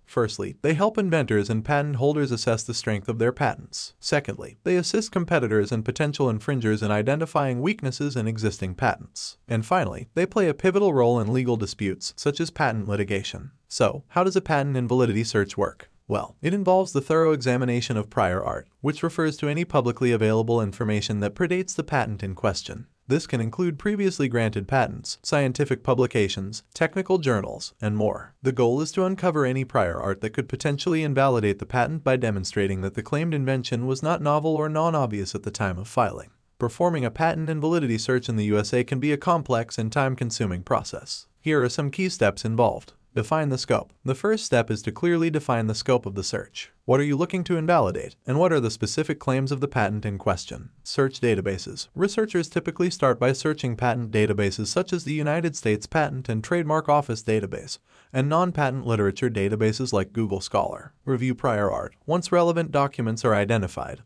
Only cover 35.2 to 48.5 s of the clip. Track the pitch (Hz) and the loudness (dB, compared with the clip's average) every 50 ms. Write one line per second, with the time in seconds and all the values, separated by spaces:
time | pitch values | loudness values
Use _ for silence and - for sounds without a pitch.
35.2 | 95 - - 101 - 104 - - 110 95 90 90 101 - - 127 117 95 - - | -4 -4 -6 -6 -6 -6 -4 -4 -2 -2 -2 -4 -8 -4 0 0 0 0 0 -6
36.2 | - - _ _ _ _ _ - 123 117 - - 175 175 170 156 123 113 - - | -12 -16 _ _ _ _ _ -4 -4 -2 0 2 0 2 2 0 -2 -2 -2 0
37.2 | 160 165 160 160 156 156 160 151 143 160 175 170 147 120 113 110 110 - 127 123 | 0 0 0 0 -2 -4 -2 0 0 2 2 2 2 0 0 0 0 0 0 0
38.2 | - - 113 107 104 104 104 104 104 - - 123 123 - 139 127 139 151 147 - | 0 0 -2 0 2 2 2 2 2 2 0 0 0 0 -2 -2 0 0 0 0
39.2 | - 185 170 165 139 - 123 113 113 117 - - 110 110 - 143 135 135 127 - | 2 0 0 0 0 0 0 0 -2 -4 -4 -4 -4 -2 0 0 0 0 0 -2
40.2 | 127 117 - - 117 98 90 87 - - 127 110 110 - - 73 - - - - | -4 -4 -2 -2 -2 -2 -2 -4 -2 0 0 0 -2 -4 -10 -12 -12 -12 -12 -14
41.2 | - _ _ _ - 156 156 147 123 123 - - 147 139 139 - 185 180 - - | -14 _ _ _ -2 0 2 2 2 2 0 -2 -4 -2 -2 -2 -2 -2 0 2
42.2 | 113 101 98 - - 113 113 117 117 104 - - - - - _ _ _ - 123 | 2 2 2 0 -2 -2 2 2 2 2 2 -2 -8 -16 -20 _ _ _ -4 -4
43.2 | 110 - 156 160 151 143 131 127 - - 123 107 - - _ _ - 127 135 - | -2 0 0 0 2 0 0 -2 0 0 0 0 0 -4 _ _ -4 -4 -4 -2
44.2 | - 208 220 214 - - 135 120 113 - 113 107 - 110 - - 175 175 170 165 | 0 0 0 0 0 2 2 2 2 2 -2 -4 -4 -6 -6 -2 0 2 2 2
45.2 | 165 165 151 151 - - 123 117 110 110 107 - - - 127 120 - 101 98 101 | 2 2 0 -2 0 0 0 0 0 0 -2 -2 0 2 2 2 2 -2 -6 -6
46.2 | 95 - - 98 90 - - - - - _ _ _ - 127 135 143 147 143 139 | -4 -4 -4 -6 -6 -8 -14 -16 -16 -16 _ _ _ 2 4 4 4 2 2 0
47.2 | 175 175 - 185 175 - 180 165 156 160 175 160 117 90 90 - - - - _ | 0 0 -2 -4 -2 0 0 0 2 4 4 4 4 2 0 -2 -6 -10 -14 _
48.2 | - - 127 147 175 185 | -4 0 2 4 4 4